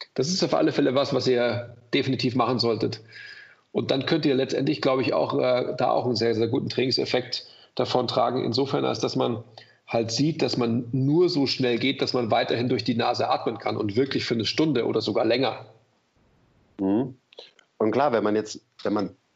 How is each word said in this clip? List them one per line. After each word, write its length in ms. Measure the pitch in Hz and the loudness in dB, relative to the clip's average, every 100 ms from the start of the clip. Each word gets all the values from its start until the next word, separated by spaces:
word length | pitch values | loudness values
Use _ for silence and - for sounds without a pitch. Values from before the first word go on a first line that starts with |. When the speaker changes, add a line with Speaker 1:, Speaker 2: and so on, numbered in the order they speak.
| - | -10
Speaker 1:
Das 140 | - 135 | -4 -2
ist 140 | 185 | 0
auf 120 | 160 | 0
alle 180 | 156 156 | 2 2
Fälle 220 | 147 139 | 2 2
was, 200 | 131 139 | 2 0
was 120 | 127 131 | 0 2
ihr 500 | 120 120 107 - - - | 2 2 -2 -6 -14 -4
definitiv 400 | 143 127 123 127 | -2 0 0 0
machen 240 | 123 117 123 | 0 2 2
solltet. 420 | 117 107 101 - - - - - - - _ | 2 0 -2 -4 -14 -20 -18 -20 -20 -20 _
Und 200 | - - | -4 0
dann 160 | 135 - | 0 2
könnt 200 | 165 151 | 2 2
ihr 80 | |
letztendlich, 480 | 127 135 - 143 151 | 2 2 0 0 0
glaub 180 | 135 131 | 2 2
ich, 140 | 117 | 2
auch, 240 | - 143 139 | 0 0 0
äh, 360 | 127 123 - - | 2 2 0 -2
da 140 | 120 | 0
auch 140 | 117 | 2
einen 120 | 123 107 | 0 0
sehr, 180 | 117 | 2
sehr 140 | 110 113 | 2 2
guten 200 | - 117 | 0 -2
Trainingseffekt 800 | - 131 131 135 127 - - - - - | 0 0 0 0 -2 -2 -8 -10 -20 -12
davon 340 | - 123 127 120 | -4 0 0 0
tragen, 360 | - 117 123 | 2 2 0
insofern, 400 | - 117 135 143 | 0 0 0 0
als 140 | 131 117 | 0 -2
dass 160 | 127 131 | -2 0
man 260 | 127 117 - - - _ - | 0 -2 -8 -20 -20 _ -4
halt 240 | 117 110 | -2 -2
sieht, 320 | - 151 160 | 0 0 0
dass 140 | 127 131 | -2 0
man 320 | 117 117 - | 0 0 -2
nur 360 | 131 135 160 180 | -2 2 4 4
so 180 | 143 135 | 2 0
schnell 320 | - 127 117 | 0 0 0
geht, 220 | 131 131 | 0 -2
dass 120 | 131 | -2
man 160 | 127 113 | -2 0
weiterhin 380 | 117 127 113 123 | 0 0 0 0
durch 160 | 123 | -2
die 100 | 131 | 0
Nase 340 | 117 120 120 117 | 0 0 0 0
atmen 300 | 147 131 107 | -2 -2 -4
kann 180 | 107 110 | -4 -4
und 180 | 107 104 | -2 -2
wirklich 280 | 135 120 | -2 -2
für 100 | - | -2
eine 100 | 117 104 | -2 -2
Stunde 400 | - 160 120 113 | 0 0 0 0
oder 140 | 113 | -2
sogar 240 | 110 104 | 0 0
länger. 420 | 110 123 123 - - - _ _ _ _ _ _ _ _ _ - | 2 2 0 -4 -12 -20 _ _ _ _ _ _ _ _ _ -4
Speaker 2:
Mhm. 360 | 95 104 135 - _ - - _ _ - | 0 0 0 -8 _ -20 -20 _ _ -2
Und 120 | 110 | 0
klar, 220 | 117 143 | 2 2
wenn 120 | 113 | 2
man 100 | 104 107 | 2 0
jetzt, 240 | 107 - _ - | -2 -8 _ -8
wenn 100 | 104 | -4
man 180 | 104 95 - _ | -2 -4 -8 _